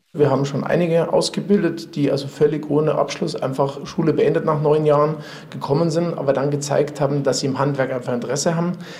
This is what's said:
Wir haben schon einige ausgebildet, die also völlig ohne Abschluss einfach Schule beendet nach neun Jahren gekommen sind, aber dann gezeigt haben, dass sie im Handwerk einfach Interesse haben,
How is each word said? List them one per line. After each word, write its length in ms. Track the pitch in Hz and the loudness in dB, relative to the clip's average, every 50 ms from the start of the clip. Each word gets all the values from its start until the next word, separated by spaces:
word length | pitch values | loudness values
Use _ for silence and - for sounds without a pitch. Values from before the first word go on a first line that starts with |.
| _ _ - | _ _ 0
Wir 160 | 156 143 135 | 2 2 4
haben 140 | 131 135 143 | 4 2 0
schon 220 | 143 143 - - | 0 -2 -4 -2
einige 480 | - 139 165 175 160 165 170 160 - - | 0 0 2 2 2 2 2 2 2 2
ausgebildet, 840 | - 165 - - - 156 190 202 190 170 160 - - - - - | 0 0 0 -2 -4 0 2 2 4 2 2 -2 -4 -8 -8 -4
die 160 | 147 143 - | 0 0 2
also 160 | 147 143 139 135 | 2 0 -2 -4
völlig 420 | - - 151 147 156 147 - - | 0 2 2 4 4 2 -2 0
ohne 260 | 143 147 156 151 143 | 0 2 2 2 2
Abschluss 380 | - - - - - 180 165 - | 0 0 -2 -2 -4 -6 -6 -4
einfach 540 | - 131 131 135 151 139 135 - - - - | -4 -4 -4 -2 0 -2 -2 -2 -6 -12 -8
Schule 240 | - - 160 156 | -4 -2 0 2
beendet 320 | 147 156 147 143 160 165 160 | 2 2 2 2 2 2 0
nach 180 | 160 151 147 | 0 0 2
neun 240 | 151 147 151 156 151 | 2 2 2 4 4
Jahren 300 | 151 143 147 147 156 156 156 - - - - - - | 4 4 4 4 2 0 -2 -8 -12 -16 -16 -16 -14
gekommen 380 | - 135 - - 139 156 170 165 | -12 -8 -4 0 0 2 2 2
sind, 280 | 151 170 175 170 - - | 2 0 0 -2 -2 -2
aber 160 | 143 143 143 | 0 0 0
dann 180 | 131 135 147 | 0 0 0
gezeigt 480 | 143 143 - - 135 139 147 143 - - | -2 -2 -2 0 0 0 0 0 -2 -2
haben, 240 | 143 135 147 143 139 | -2 0 0 0 0
dass 160 | 135 123 - | 0 0 0
sie 80 | 147 135 | -2 -2
im 100 | - - | 0 0
Handwerk 360 | 139 147 139 131 131 127 131 | 0 0 0 0 -2 -2 -2
einfach 180 | 123 120 127 | -4 -4 -4
Interesse 460 | 123 120 104 - 135 147 - 175 165 165 | -4 -4 -2 -2 -2 -2 0 0 0 0
haben, 160 | 170 180 175 - - - - | 0 -2 -4 -6 -10 -16 -16